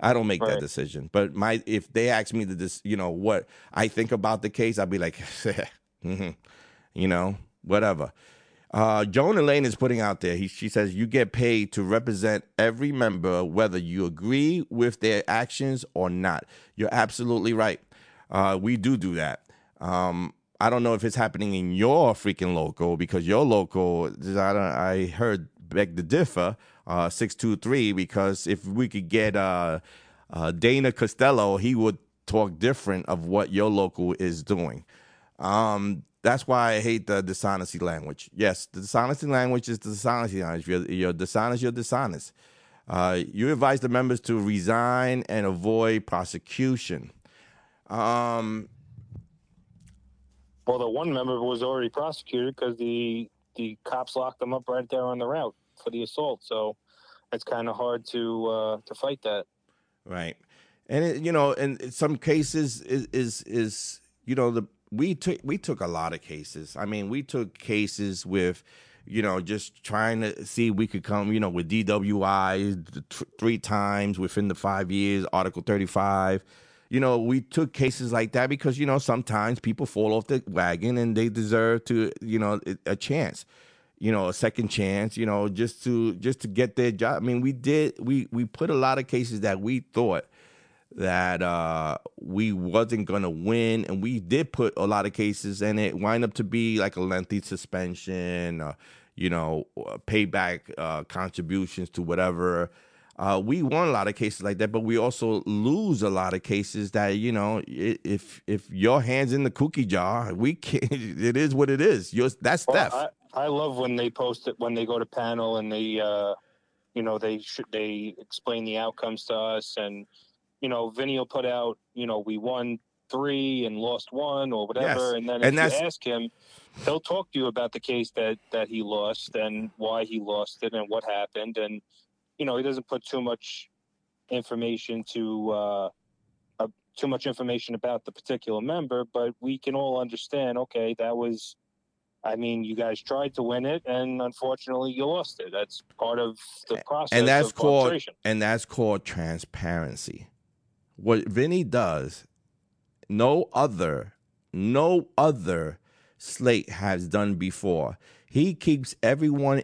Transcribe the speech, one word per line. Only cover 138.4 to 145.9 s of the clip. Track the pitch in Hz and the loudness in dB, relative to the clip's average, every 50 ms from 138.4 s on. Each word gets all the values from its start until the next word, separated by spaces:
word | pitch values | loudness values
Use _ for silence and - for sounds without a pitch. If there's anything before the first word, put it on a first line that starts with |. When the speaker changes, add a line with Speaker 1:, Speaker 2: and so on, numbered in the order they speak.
| - 117 110 107 | -4 -4 -4 -2
Speaker 2:
member, | 110 139 160 175 151 127 123 123 123 117 - | -2 -2 -4 -4 -4 -2 -2 -2 -2 -2 -2
but | 123 120 120 120 _ | -2 0 -2 -2 _
we | 123 131 135 131 | -6 -6 -4 -4
can | - 143 135 | -4 -4 -2
all | 135 139 135 127 127 | -2 0 0 0 -2
understand, | 127 120 117 113 - - - 143 135 123 120 123 | -2 -4 -6 -10 -10 -6 -4 -2 -2 0 0 -2
okay, | 127 - - 117 113 113 117 | -4 -4 -2 -2 0 0 0
that | - 117 113 120 | -2 -2 -2 0
was, | 120 120 120 113 113 - - - _ _ _ _ _ _ _ _ _ _ _ _ _ - | 0 0 -2 -2 -4 -8 -14 -20 _ _ _ _ _ _ _ _ _ _ _ _ _ -6
I | 107 110 | -4 -4
mean, | 113 120 117 117 113 113 | -2 -2 -2 -2 -2 -4
you | 110 110 | -4 -4
guys | 110 117 113 110 - - | -2 -2 -2 -2 -4 -4
tried | - 139 135 143 139 135 | -4 -4 -2 -2 -4 -4
to | - 120 | -4 -4
win | 117 123 123 127 | -2 -2 -2 -2
it, | 139 156 170 - | -2 -2 -4 -4
and | 127 123 127 127 131 127 127 123 | -4 -2 -2 -2 -2 -2 -4 -4
unfortunately, | 123 123 - - 131 131 - - 131 127 127 131 131 127 | -4 -6 -4 -4 -4 -4 -4 -4 -6 -4 -2 -2 -2 -2
you | 127 135 | -2 -2
lost | 147 165 180 165 - - - | 0 0 -2 -4 -6 -8 -12
it. | 92 92 | -10 -8
That's | 92 98 104 - - - - _ | -4 -4 -4 -6 -8 -14 -18 _